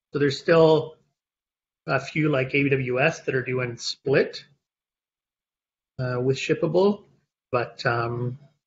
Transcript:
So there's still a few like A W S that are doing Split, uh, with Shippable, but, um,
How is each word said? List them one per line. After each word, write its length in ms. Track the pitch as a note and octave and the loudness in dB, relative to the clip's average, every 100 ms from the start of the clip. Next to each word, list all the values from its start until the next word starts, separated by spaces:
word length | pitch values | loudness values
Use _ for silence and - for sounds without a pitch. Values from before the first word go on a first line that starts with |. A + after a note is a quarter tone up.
| _ | _
So 80 | D3 | 0
there's 180 | C#3+ C3+ | 0 0
still 600 | - E3 D#3+ D#3 - - _ _ _ _ _ _ _ _ - | 2 6 6 6 0 -12 _ _ _ _ _ _ _ _ -4
a 140 | C3+ | -4
few 260 | - D#3+ D3+ | -2 -2 0
like 260 | C#3 C3 | 0 0
A 140 | C#3+ C#3 | 0 2
W 320 | C3+ B2+ B2 | 0 0 0
S 220 | D3+ D#3+ | 0 -2
that 120 | - | -4
are 80 | C3 | -4
doing 360 | B2 B2+ B2 A#2 | -2 -4 -4 -6
Split, 680 | - - C3+ C#3+ A#3+ - - _ _ _ _ _ _ _ _ _ _ _ _ _ _ - | -10 -8 0 0 0 -6 -20 _ _ _ _ _ _ _ _ _ _ _ _ _ _ -8
uh, 200 | B2+ B2 | -4 -2
with 180 | B2+ C3+ | -2 -2
Shippable, 680 | - D3+ E3 E3+ G3 G#3 - _ _ _ _ | -2 -2 0 2 2 0 -8 _ _ _ _
but, 360 | B2 A#2 - B2+ | -4 -4 -4 -2
um, 520 | A#2 A#2 A#2+ B2 B2+ - _ | -2 -2 -4 -6 -6 -14 _